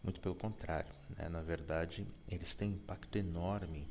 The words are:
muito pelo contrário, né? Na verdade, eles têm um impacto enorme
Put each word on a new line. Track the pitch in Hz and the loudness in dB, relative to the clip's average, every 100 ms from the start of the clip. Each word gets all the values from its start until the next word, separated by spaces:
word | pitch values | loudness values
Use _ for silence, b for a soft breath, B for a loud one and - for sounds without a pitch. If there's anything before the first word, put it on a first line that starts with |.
muito | 98 95 | 0 0
pelo | - - | 0 0
contrário, | 110 110 - 80 - - - | 0 -2 0 2 0 -4 -10
né? | - 82 | -4 -2
Na | 82 | 0
verdade, | 80 80 73 80 85 - 101 - - | 0 0 2 2 2 0 -4 -6 -4
eles | 92 - - | -4 -4 0
têm | 104 | 2
um | 95 | 2
impacto | - 92 - 104 | -2 -6 0 2
enorme | 95 82 87 101 90 78 71 | 2 2 2 2 0 -2 -4